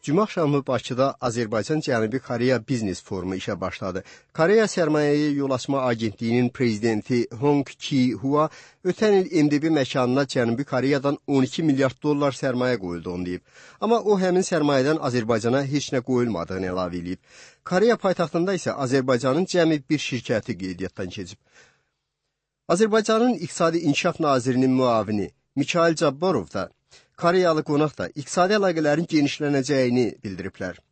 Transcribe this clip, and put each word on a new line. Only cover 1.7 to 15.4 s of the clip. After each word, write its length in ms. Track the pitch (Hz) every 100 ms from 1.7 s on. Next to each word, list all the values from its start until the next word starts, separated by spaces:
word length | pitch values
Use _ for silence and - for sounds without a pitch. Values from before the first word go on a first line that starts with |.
| 156
Cənubi 380 | 156 123 110 127
Koreya 380 | - 120 123 123 113
Biznes 300 | 127 107 87
Forumu 360 | - 98 90 95
işə 140 | - 98
başladı. 420 | 92 - 98 92 - - _ -
Koreya 300 | 160 214 208
Sərmayəyə 640 | - 160 151 147 147 151
Yol 220 | 143 139 131
Açma 240 | - 139 127
Agentliyinin 640 | 117 110 101 117 120 123
prezidenti 720 | - 123 107 113 107 - 123 113 113
Hong 240 | 143 143
Ki-hua 840 | 135 - - 139 127 104 135 147 151 - - _
ötən 320 | 180 175 214 196
il 100 | 185 170
M 40 | 151
D 120 | 147
B 80 | 156
məkanına 540 | 156 131 143 123 131 139
Cənubi 300 | 139 117 117
Koreyadan 520 | 143 131 127 143 139 143 -
on 220 | 139 131
iki 140 | -
milyard 340 | 160 135 135 -
dollar 340 | 151 147 143 131
sərmayə 400 | 139 123 123 120
qoyulduğunu 420 | 92 87 85 90 90
deyib. 160 | 90 _ - - -
Amma 220 | 208 233
o, 140 | 196 202
həmin 240 | 185 180
sərmayədən 560 | 190 170 147 139 131 156 143
Azərbaycana 560 | 123 110 117